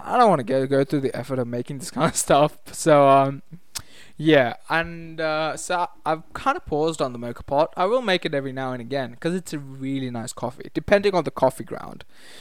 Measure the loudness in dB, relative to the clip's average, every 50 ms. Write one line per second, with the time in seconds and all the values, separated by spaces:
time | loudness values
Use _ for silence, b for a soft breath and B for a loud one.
0 | -6 -2 4 6 6 6 6 4 2 0 0 0 2 2 2 2 2 2 0 0
1 | 0 -2 -4 -4 -6 -4 -4 -4 -4 -4 -4 -6 -6 -6 -8 -10 -10 -8 -2 0
2 | 0 0 0 -2 2 4 4 6 4 4 0 -4 -14 -16 -12 -2 4 6 6 8
3 | 8 8 8 6 6 2 -2 -6 -12 -16 -18 -20 -18 -16 B B B B B B
4 | B B B -2 2 6 6 6 6 4 0 -6 -6 -2 -2 -2 -2 -4 -8 -12
5 | -14 -12 -8 -6 -4 -2 -2 -2 -2 -4 -4 -6 -6 -4 -2 -2 -2 -4 -6 -6
6 | -4 -4 -4 -4 -6 -10 -14 -4 -2 -2 -2 -2 -4 -4 -2 0 0 -2 -2 -2
7 | -4 -4 -4 -8 -10 -10 -10 -12 -8 -2 0 0 0 0 0 -2 0 0 0 0
8 | 0 0 0 0 0 -2 -4 -4 -4 -4 -6 -6 -6 -6 -6 -8 -8 -6 -6 -6
9 | -6 -6 -8 -8 -6 -4 -4 -4 -6 -8 -10 -10 -10 -12 -12 -10 -6 -6 -4 -4
10 | -4 -6 -6 -8 -8 -10 -8 -8 -8 -8 -8 -10 -14 -10 -8 -8 0 2 2 2
11 | 2 2 0 0 -2 -2 0 0 2 2 2 -2 -6 -10 -10 -12 -12 -14 -14 -16
12 | -18 B B B B B B B